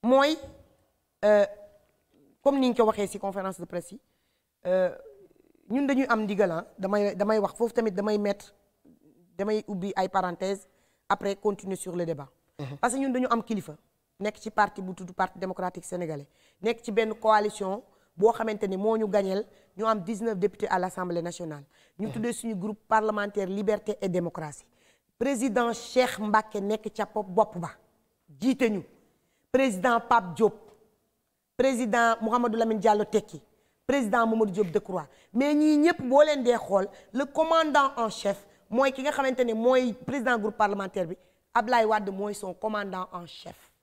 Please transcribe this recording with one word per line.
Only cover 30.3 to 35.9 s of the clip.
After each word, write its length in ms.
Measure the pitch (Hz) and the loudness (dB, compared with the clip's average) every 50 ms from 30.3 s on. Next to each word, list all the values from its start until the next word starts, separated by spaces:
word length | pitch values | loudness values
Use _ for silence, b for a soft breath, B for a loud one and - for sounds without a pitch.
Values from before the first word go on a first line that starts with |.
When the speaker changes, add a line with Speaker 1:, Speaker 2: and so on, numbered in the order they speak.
| 160 | 0
Speaker 1:
Diop, 180 | - 220 202 - - - - - _ _ _ _ _ _ _ _ _ _ _ _ _ _ _ _ | 2 2 2 2 -2 -20 -20 -20 _ _ _ _ _ _ _ _ _ _ _ _ _ _ _ _
président 580 | - 254 269 269 226 254 214 208 240 233 233 226 220 | 0 0 2 2 0 -2 0 2 4 4 4 2 2
Mouhamadou 360 | 220 226 233 247 240 233 214 | 0 0 0 0 0 0 0
Lamine 220 | 226 226 226 220 214 | 0 0 0 0 2
Diallo 240 | 185 226 214 208 208 | 4 4 4 4 2
Tekki, 360 | 208 - 214 - - - 147 _ _ _ _ _ _ _ _ _ | 0 0 -2 -2 -2 -18 -20 _ _ _ _ _ _ _ _ _
président 400 | - 254 285 247 208 233 240 226 | -2 0 0 0 2 2 2 2
Mamadou 260 | 220 220 220 220 202 | 2 2 0 0 0
Diop 200 | 175 202 208 175 | 0 -2 -2 0
Decroix. 360 | 156 208 - - 185 175 147 b b b b b b | 0 -4 -4 -2 -8 -8 -8 b b b b b b
Mais 200 | 233 269 294 302 | 0 2 4 4
ñii 240 | 294 302 311 302 | 4 4 4 6
ñëpp 240 | 294 294 339 | 6 4 4